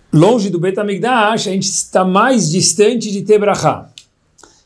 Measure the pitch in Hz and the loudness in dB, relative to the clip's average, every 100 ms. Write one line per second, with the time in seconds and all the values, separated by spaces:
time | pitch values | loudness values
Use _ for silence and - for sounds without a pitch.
0 | _ 156 185 247 196 170 185 190 208 196 | _ 2 4 2 -2 -4 -4 -4 -4 -4
1 | 226 247 208 226 202 190 - - - 190 | -2 0 0 0 -4 -4 -4 -6 -2 0
2 | 185 190 247 254 156 180 - - 214 247 | 2 2 2 2 0 0 0 2 2 0
3 | 214 196 196 214 202 180 151 107 - - | -4 -4 0 2 2 0 0 -2 -8 -20
4 | _ _ _ _ - _ | _ _ _ _ -20 _